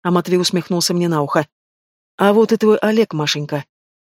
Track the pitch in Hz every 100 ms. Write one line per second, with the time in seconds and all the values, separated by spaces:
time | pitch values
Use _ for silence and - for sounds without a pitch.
0 | 180 180 170 180 175 180 - 175 - 175
1 | 175 160 143 165 147 _ _ _ _ _
2 | _ - 196 208 214 226 214 214 208 220
3 | 214 156 147 147 147 147 - _ _ _
4 | _